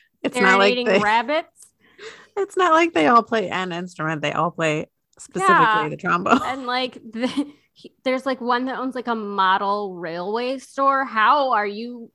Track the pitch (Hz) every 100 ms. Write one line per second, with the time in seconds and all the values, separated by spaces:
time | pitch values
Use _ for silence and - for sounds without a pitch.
0 | _ _ - 240 190 190 202 247 240 196
1 | 208 226 233 311 349 _ - _ _ _
2 | 427 - - - 392 - 359 320 339 330
3 | 302 240 226 226 180 180 185 170 180 -
4 | 156 160 147 - 170 165 160 151 - _
5 | _ _ - 185 190 349 240 214 156 151
6 | 180 175 - 254 - 269 247 247 254 -
7 | 226 220 247 - 285 - _ _ - _
8 | 262 262 262 262 240 247 254 220 254 247
9 | 240 226 202 202 190 190 202 208 202 180
10 | 170 170 180 220 247 269 - - 277 269
11 | 262 220 214 294 269 226 208 208 240 240
12 | 233